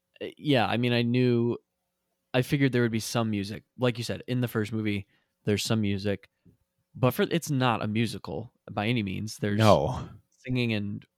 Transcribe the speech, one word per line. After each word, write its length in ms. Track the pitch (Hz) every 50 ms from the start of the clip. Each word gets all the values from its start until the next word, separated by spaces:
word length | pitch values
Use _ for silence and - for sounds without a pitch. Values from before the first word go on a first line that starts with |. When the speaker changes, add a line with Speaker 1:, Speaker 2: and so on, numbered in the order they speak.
| _ _ _ -
Speaker 1:
uh, 40 | 104 90 -
yeah, 300 | - - 151 139 123 104
I 100 | 95 104
mean, 160 | 117 123 123
I 100 | 120 120
knew, 560 | 120 120 120 127 127 123 120 117 117 120 113 - _ _ _ _ _ _ _ _ _ _ _ _ _ _ -
I 80 | 127
figured 300 | 123 - 156 143 139 131
there 100 | 117 120
would 100 | 120 117
be 80 | 110 110
some 300 | - - - 120 113 110
music. 340 | 107 101 95 101 107 76 _ _ _ -
Like 200 | 123 123 113 123
you 60 | 113
said, 180 | - 95 92 - -
in 120 | 127 127
the 80 | 123 117
first 240 | - 117 107 104
movie, 340 | 113 110 107 107 101 101 101 _ _ _ _ _ _ _ -
there's 200 | 110 104 101 -
some 160 | - 117 113
music, 480 | 107 101 101 95 98 104 98 - _ _ _ _ _ - _ _ _ _ _ _ _ _ -
but 180 | 98 120 127
for, 120 | - - 202
it's 260 | - - 170 - -
not 320 | 147 127 127 127 110 - -
a 40 | 107
musical 640 | 107 113 117 104 - 95 - - 78 80 - - _ _ - -
by 160 | 104 107 104 110
any 140 | 123 120 101
means. 340 | 95 92 95 101 110 - -
There's 420 | - 104 101 104 110 107 95 71
Speaker 2:
No. 280 | 71 76 - - - - - - _ _ _ _ -
Speaker 1:
singing 280 | 131 127 127 120 117 110
and, 300 | 104 104 101 104 110 - _ _